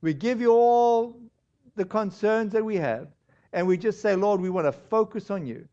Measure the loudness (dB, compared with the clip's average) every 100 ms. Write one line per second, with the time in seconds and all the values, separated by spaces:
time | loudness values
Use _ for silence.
0 | -4 -4 -2 0 2 4 6 4 4 2
1 | -2 -10 -20 _ _ _ _ -8 -4 -2
2 | -4 -2 0 0 0 -2 -2 -2 -2 -4
3 | -8 _ _ _ _ -4 0 0 0 -2
4 | 0 2 2 0 0 0 -2 -2 -4 0
5 | 0 -4 -8 -8 -8 -12 -16